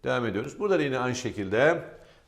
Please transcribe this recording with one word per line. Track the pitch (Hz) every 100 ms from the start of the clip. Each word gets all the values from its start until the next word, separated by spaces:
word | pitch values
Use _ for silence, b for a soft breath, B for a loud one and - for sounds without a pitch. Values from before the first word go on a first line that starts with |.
Devam | 127 127 117
ediyoruz. | 95 127 -
Burada | 208 180
da |
yine | 147 127
aynı | 127 120
şekilde... | 113 101 98 104 147 165 - - b b